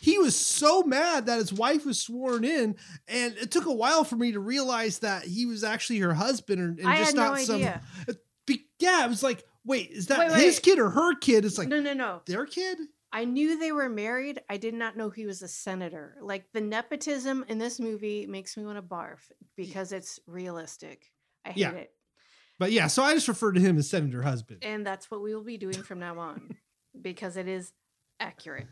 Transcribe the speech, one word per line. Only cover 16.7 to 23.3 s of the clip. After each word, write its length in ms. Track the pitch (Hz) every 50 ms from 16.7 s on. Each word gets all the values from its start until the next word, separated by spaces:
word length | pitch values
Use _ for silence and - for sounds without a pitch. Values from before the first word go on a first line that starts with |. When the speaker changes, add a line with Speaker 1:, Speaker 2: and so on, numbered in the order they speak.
| 214 220 233 - 302 294 - 302 285 269 247 269 269 262 254 -
Speaker 2:
in 80 | 220
this 200 | 220 226 240 240
movie 480 | - 233 226 214 208 208 214 208 208 202
makes 300 | 196 196 190 190 - -
me 80 | 220 214
wanna 160 | 208 208 208
barf 380 | 185 175 185 170 165 - - - _ _ _ _ - _ _
because 340 | - 180 190 165 190 190 180
it's 300 | 196 185 180 - - - _
realistic. 840 | - 170 185 180 180 170 165 160 151 - - 165 156 139 _ _ _ _ _ _ _ _ _ _
I 40 | -
hate 80 | 180
Speaker 1:
Yeah. 140 | 190 196 139
Speaker 2:
it. 200 | 175 180 - - _ _ _ _ _ _ _ _ _ _ _ _ _
Speaker 1:
But 140 | _ 185 196
yeah, 160 | 220 220 170
so 160 | 151 - - 262
I 100 | 285 311
just 140 | 320 -
refer 240 | -